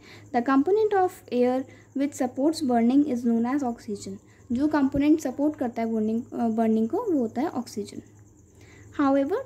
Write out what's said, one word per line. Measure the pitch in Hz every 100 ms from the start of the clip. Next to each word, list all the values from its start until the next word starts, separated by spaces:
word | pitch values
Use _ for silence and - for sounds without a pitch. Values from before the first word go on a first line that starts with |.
| - - - 240
The | 240
component | 269 294 415 427 403
of | 370 - -
air | 247 247 254 269 - - 269
which | 285 -
supports | 254 - 285 311 285
burning | 240 233 269 294
is | 247 240
known | 233 233
as | 285
oxygen। | 254 233 - 202 - 196 - - -
जो | 240 302
कंपोनेंट | 302 269 277 294 311
सपोर्ट | 269 247 294 302
करता | 240 233
है | 226
बर्निंग, | 226 214 226 262
अ, | - 233
बर्निंग | 220 226 220 226
को | 349
वो | 480 302
होता | 226 233
है | 320
ऑक्सीजन। | - 233 - 202 - - - - - - - - - - -
However, | 277 277 277 427